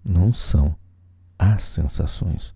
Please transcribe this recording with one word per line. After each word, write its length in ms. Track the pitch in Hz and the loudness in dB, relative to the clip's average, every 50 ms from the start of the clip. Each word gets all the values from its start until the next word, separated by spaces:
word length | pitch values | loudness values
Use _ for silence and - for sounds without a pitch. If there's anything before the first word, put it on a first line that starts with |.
não 300 | - 95 90 85 90 110 | -2 0 2 4 4 4
são 420 | 117 - - - - 73 71 76 80 - - _ _ _ _ _ _ _ _ _ _ - | 2 0 -2 0 2 2 2 2 -2 -6 -12 _ _ _ _ _ _ _ _ _ _ 0
as 260 | - 101 107 98 - | 2 2 2 2 -2
sensações. 880 | - - - 76 - - - 101 - - - - 92 - - - - - | -6 -4 -4 -4 -4 -2 -4 -4 -4 -4 -4 -4 -4 -4 -6 -8 -16 -18